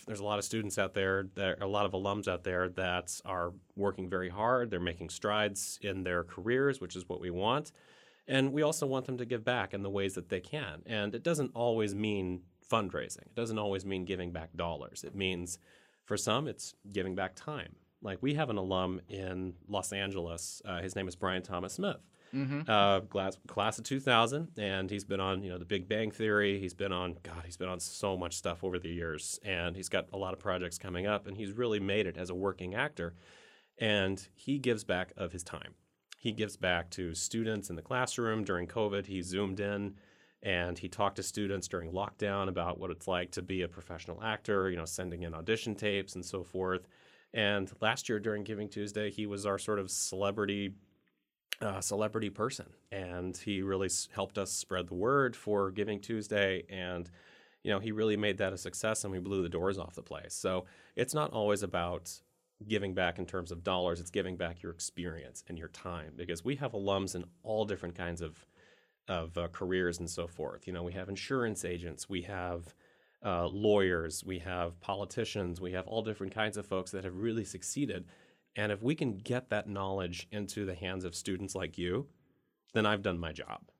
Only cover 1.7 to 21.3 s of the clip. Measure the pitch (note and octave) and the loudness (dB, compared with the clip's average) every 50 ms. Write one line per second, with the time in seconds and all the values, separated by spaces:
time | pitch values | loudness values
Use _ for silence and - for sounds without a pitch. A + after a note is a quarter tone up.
1.7 | G#2 G2+ G#2 F#2+ F#2+ F#2+ G2 G2 G2+ G#2+ G2 G2+ F2+ F2 - G2 F2+ F2+ F#2 F2+ | 2 2 2 2 2 2 2 2 0 2 0 0 -2 0 0 0 2 2 2 2
2.7 | F2+ F#2+ F#2 F2+ F2+ F2+ F2 - - - - G2 F#2 F2+ F2 F2 G2 - - _ | 0 0 0 2 0 0 -2 -4 -8 -8 -6 -4 -2 -2 -2 -2 -4 -8 -16 _
3.7 | _ G2+ G2+ G2+ F#2+ F#2+ F#2 F2+ F#2+ F#2 F#2 F2 F2 G#2 A2 A#2+ C3 B2 B2 A2 | _ 0 0 0 0 0 -2 -2 0 0 0 -2 0 2 4 4 4 4 2 0
4.7 | G2+ F2 F2+ F2 E2 F2 E2+ D#2+ - - - G#2 G#2 G#2+ G#2+ G2+ G2+ - - - | 0 0 0 0 -2 -2 -8 -10 -6 -2 0 2 4 4 4 2 2 -2 -4 -6
5.7 | - - - G2+ F#2+ F#2+ F2+ F2+ F2 F2 E2 E2+ - - F#2 A2+ B2 C3 C#3 C#3+ | -6 -4 -2 -2 -2 0 0 2 2 2 0 -2 -6 -4 0 2 4 4 4 4
6.7 | C3 - F#2 F2 - F#2 F2+ - F2 F#2 F2 F2+ E2+ F2+ G2 A2+ B2+ D3+ D#3 - | 2 0 -6 -8 -8 -8 -6 -4 -6 -4 -2 -2 0 2 4 4 4 2 0 -4
7.7 | - - - - - - - - _ _ _ - C3+ C3+ C3+ C#3 C3 D3+ D3+ D3+ | -14 -20 -20 -20 -20 -20 -20 -20 _ _ _ 2 4 4 4 4 4 4 4 4
8.7 | D#3 - D3+ C3+ C3+ C3 C3 - B2+ A#2+ B2 A#2+ B2+ A2+ A2+ B2 B2 A#2 G2 - | 4 2 2 2 2 0 0 -2 -4 -4 -2 -2 -2 0 2 2 2 2 2 0
9.7 | - G2 G2 G2 G2+ G2 G2 G2 F#2+ F2+ - - G2+ F#2 - - - D#3 C3 F2 | -2 -2 -2 0 2 2 2 2 0 -2 -2 -2 -2 -2 -2 -4 -6 -4 -4 -6
10.7 | D2+ E2+ - - A2+ G#2 G2+ G#2 G#2+ A#2 - E3+ E3+ D3 C3+ - - A#2 A#2+ A#2+ | -6 -8 -6 -2 0 0 0 0 -2 0 2 2 2 4 2 0 2 4 4 4
11.7 | A2+ A2+ G#2+ G2+ G2 G#2 G#2+ G#2+ G#2 G2 F#2 F2+ F2+ F2+ - - _ _ _ - | 6 6 4 2 2 2 2 2 2 2 2 0 0 -2 -6 -12 _ _ _ 2
12.7 | A#2 A2+ G#2 F2+ F2 D2+ A1+ G1+ - - - - - A2+ A#2+ A2+ A2 G#2+ G#2 G2+ | 2 2 2 2 -2 -4 -4 -4 -8 -12 -14 -8 -4 -4 -2 0 0 0 0 0
13.7 | G2 F#2+ F#2+ G2 G2 F#2 F2+ F#2 F#2 F2+ F2+ F2 F2 D#2+ D#2+ E2 E2 E2 E2+ E2+ | 0 0 0 0 0 0 0 0 -2 -2 -2 -4 -4 -6 -6 -6 -4 -2 -2 -2
14.7 | D#2+ C#2+ C2 - - - - - - G2 F#2+ F#2 F#2 F2 F2+ F2+ - - _ - | -2 -4 -6 -10 -10 -12 -10 -8 -2 2 2 2 2 2 -2 -6 -8 -10 _ -20
15.7 | - - - _ _ _ _ - G#2 G2 - A2+ G#2+ C3 D#3 C3 - - - - | -20 -20 -20 _ _ _ _ -2 -2 2 4 4 4 4 2 0 -4 -6 -10 -12
16.7 | - _ - G2+ G2 G2 F#2 F#2+ F2+ G2 F#2 F#2+ - - - D3+ D3+ B2+ E2 E2+ | -12 _ -16 -4 -2 0 0 0 0 0 -2 -2 -4 -8 -8 -8 -6 -6 -8 -10
17.7 | - - _ _ _ _ - G2+ F#2+ - B2+ C#3 D3 D3+ D#3 B2 G#2+ G2+ F#2+ F#2+ | -14 -20 _ _ _ _ -6 -6 -4 0 2 2 2 2 2 2 0 0 2 2
18.7 | F#2+ F#2 F#2 F#2 F#2 F2 - - G2+ G2 F#2+ F#2 F#2 F#2 F#2 F2+ F2 F2+ - F#2+ | 2 4 4 2 0 -4 -6 -8 -8 -6 -4 -4 -4 -2 -4 -4 -6 -10 -8 -4
19.7 | G#2 F#2+ F#2 - G2+ G2 G2 G2 G2 F#2 E2+ E2+ E2+ E2 - - - - - G#2 | -2 -2 -2 -2 -2 -2 -2 0 -2 -2 -4 -4 -4 -6 -6 -8 -10 -10 -6 -6
20.7 | F2+ F2 F#2 F#2 - G2+ F#2+ F2+ F2 - G2+ F#2 | -4 -2 -4 -2 -2 -2 -2 -4 -4 0 0 2